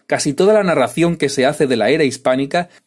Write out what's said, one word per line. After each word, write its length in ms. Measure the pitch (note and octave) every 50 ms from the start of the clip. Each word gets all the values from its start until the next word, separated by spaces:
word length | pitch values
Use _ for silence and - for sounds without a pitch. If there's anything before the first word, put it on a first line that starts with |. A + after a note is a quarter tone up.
| _
Casi 280 | - C#3+ C3 - D3+ C#3
toda 200 | - F#3 G3+ G#3+
la 100 | G#3+ G3
narración 520 | F3+ D#3+ C#3 B2 A#2 - D#3+ E3 F3 E3+
que 140 | E3 D3+ C3+
se 160 | - C#3 B2+
hace 200 | C#3 D3 - D#3
de 120 | C3 B2+
la 120 | A2+ G#2 A2+
era 140 | D3 D#3+ D3+
hispánica 640 | C3 - - - B2+ C3 C3 C#3 C#3 - F3 F3 - _ - _